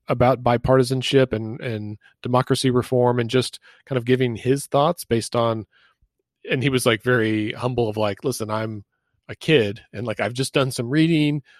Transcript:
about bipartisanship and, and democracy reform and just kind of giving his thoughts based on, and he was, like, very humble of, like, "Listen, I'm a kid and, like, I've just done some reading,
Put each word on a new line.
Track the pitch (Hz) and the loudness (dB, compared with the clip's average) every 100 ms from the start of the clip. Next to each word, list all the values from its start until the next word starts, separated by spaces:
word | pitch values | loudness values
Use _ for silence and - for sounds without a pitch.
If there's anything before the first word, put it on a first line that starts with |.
| - | -6
about | 123 123 127 | 2 2 4
bipartisanship | 120 120 - 131 127 131 - 139 131 | 2 2 4 4 4 -2 2 2 2
and, | 110 110 117 | 0 -6 -8
and | 127 110 104 107 _ _ | -8 -8 -8 -12 _ _
democracy | 123 127 - 131 131 | 0 0 2 0 2
reform | 123 - 127 123 123 | 0 0 2 2 2
and | 113 | 0
just | 131 - - - _ | -2 -2 -10 -20 _
kind | - 127 | -6 -4
of | |
giving | 120 127 123 | 0 2 0
his | 110 120 139 - | 0 -2 -2 0
thoughts | 143 156 - | 0 0 -2
based | - 117 - 120 | -2 -2 -2 -2
on, | 117 113 101 _ _ _ _ _ _ _ - | 0 -2 -8 _ _ _ _ _ _ _ -6
and | 135 | -2
he | 135 | 0
was, | 127 120 | 2 2
like, | 110 | 2
very | 123 123 110 107 107 | 2 2 2 0 -2
humble | - 123 120 113 | -4 -4 -2 -2
of, | 107 | 0
like, | 104 98 | -2 -2
"Listen, | 139 - 107 | -6 -4 -4
I'm | 110 113 107 - _ _ _ - | -4 -6 -10 -14 _ _ _ -18
a | - | -8
kid | - 147 101 107 - | 2 2 2 -4 -12
and, | 104 117 | -10 -8
like, | 107 | -4
I've | 104 | -4
just | 123 135 | -4 -2
done | 147 135 | 0 0
some | 123 120 | -2 -2
reading, | 151 160 156 147 147 - | 0 2 2 2 -2 -8